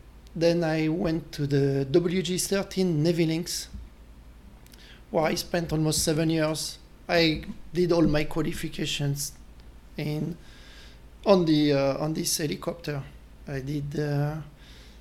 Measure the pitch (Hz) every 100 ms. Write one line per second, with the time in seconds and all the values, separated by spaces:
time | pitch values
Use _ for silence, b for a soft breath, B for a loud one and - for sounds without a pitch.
0 | - - - 160 170 170 160 156 156 170
1 | 175 160 143 - 139 139 139 139 135 170
2 | 170 185 170 180 - 196 190 185 185 151
3 | 165 170 160 160 - - - - - -
4 | - - - - - - - B B B
5 | - 175 160 170 - 175 156 156 156 151
6 | 170 156 160 160 156 156 - - - -
7 | - 170 160 156 - - - 170 175 170
8 | 156 151 151 165 156 160 160 - 151 -
9 | 143 143 - - - - - - - -
10 | 151 151 170 175 B B B B B B
11 | - - 226 190 160 151 147 139 135 135
12 | 156 160 170 - 151 - 170 170 - 143
13 | 131 - - - - 139 131 147 143 147
14 | 147 143 147 156 147 B B B B B